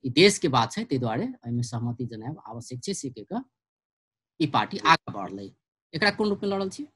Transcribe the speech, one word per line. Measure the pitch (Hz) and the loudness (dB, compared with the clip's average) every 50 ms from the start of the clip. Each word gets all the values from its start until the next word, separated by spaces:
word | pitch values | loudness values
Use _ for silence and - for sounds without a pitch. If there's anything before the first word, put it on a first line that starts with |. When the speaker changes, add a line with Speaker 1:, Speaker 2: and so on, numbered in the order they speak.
| - | -6
Speaker 1:
ई | 131 | 0
देश | 120 143 180 208 196 - | 6 8 8 8 8 6
के | - 160 | 0 2
बात | 127 123 113 113 | 4 4 2 2
छै, | - 208 226 | -2 -6 -4
ताहि | - 139 127 | -2 -2 -2
दुआरे | 123 113 110 131 208 | 0 0 0 0 -2
एहिमे | 262 254 - - 120 120 123 | -4 -6 -10 -8 -4 -2 -2
सहमति | 120 - - 117 117 120 120 - 127 | -2 -2 -4 -4 -4 -4 -4 -4 -6
जनायब | 104 113 110 110 131 156 - - | -8 -8 -8 -8 -10 -10 -10 -12
आवश्यक | - 113 120 120 - 127 127 | -14 -14 -12 -12 -12 -12 -10
छै, | - - 196 | -6 -6 -6
से | - - 135 | -6 -6 -10
कहि | 123 113 - | -10 -10 -12
कऽ | _ 180 240 269 _ _ _ _ _ _ _ _ _ _ _ _ _ _ _ _ _ _ _ | _ -6 -6 -6 _ _ _ _ _ _ _ _ _ _ _ _ _ _ _ _ _ _ _
ई | 160 | -2
पार्टी | 143 135 120 104 104 - | 2 2 0 0 0 -4
Speaker 2:
जी। | 196 - 156 | -2 4 4
Speaker 1:
आगाँ | 165 160 _ - - | 4 4 _ -6 -8
बढ़लै। | 104 95 85 95 101 101 98 _ _ _ _ _ _ _ _ - | -8 -8 -8 -10 -10 -12 -14 _ _ _ _ _ _ _ _ -4
एकरा | 160 214 202 | 2 2 2
कोन | 202 - 220 214 | 2 2 0 0
रूप | 202 - | 0 0
में | - 202 | 0 -2
लऽ | 196 | -2
रहल | 196 196 190 | 0 -2 -4
छियै? | - - 294 - _ | -6 -8 -12 -14 _